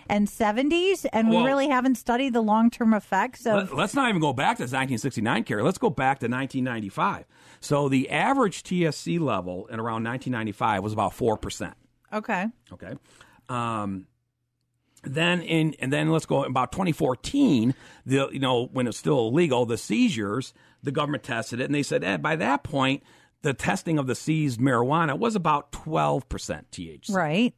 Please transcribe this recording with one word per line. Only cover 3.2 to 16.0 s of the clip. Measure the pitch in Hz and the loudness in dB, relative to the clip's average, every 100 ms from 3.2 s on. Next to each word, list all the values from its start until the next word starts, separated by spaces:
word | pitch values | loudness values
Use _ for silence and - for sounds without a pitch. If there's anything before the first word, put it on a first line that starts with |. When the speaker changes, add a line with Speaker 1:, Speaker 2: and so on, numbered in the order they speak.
| 247 - | 0 -2
Speaker 1:
of | 240 208 202 | 0 2 2
Speaker 2:
let, | 139 | -2
let's | 196 | 0
not | 277 254 | 2 2
even | 190 | 2
go | 151 | 2
back | 123 175 233 | 2 0 0
to | 127 | -2
nineteen | 131 131 117 | -2 0 -2
sixty-nine, | 135 123 110 185 | -2 0 0 0
Carrie. | 220 107 | 0 0
Let's | 135 190 | 0 2
go | 233 | -2
back | 139 131 139 | 2 0 0
to | 117 | -2
nineteen | 127 135 135 | -4 -4 -2
ninety-five. | 127 117 101 151 190 92 - _ - - | -2 -4 -6 -2 -2 -4 -12 _ -20 -18
So | - 143 143 | -2 0 4
the | 135 135 | 2 2
average | 151 208 277 214 - | 0 0 2 2 0
T | - 180 160 | -4 0 0
S | - | -2
C | - 170 | -4 -2
level | 147 98 90 90 107 | 0 -2 -4 -8 -8
in | 113 | -6
around | 117 113 | -4 -4
nineteen | 113 123 123 | -4 -6 -4
ninety-five | 120 110 - 117 101 | -4 -4 -2 0 0
was | 104 | -2
about | 107 98 | -2 -2
four | - 120 107 | 0 0 0
percent. | 104 - 82 - _ _ _ | -4 -8 -10 -12 _ _ _
Speaker 1:
Okay. | 214 214 190 214 - _ | -8 -4 -2 -4 -8 _
Speaker 2:
Okay. | 90 90 127 - - - _ - | -18 -14 -16 -16 -20 -20 _ -8
Um, | 123 117 110 101 95 - _ _ _ _ _ _ _ _ _ | -4 -2 -2 -4 -6 -10 _ _ _ _ _ _ _ _ _
then | 143 139 170 175 | -8 -2 0 0
in, | 160 165 156 - | 0 0 0 -2
and | 127 | -2
then | 147 | 0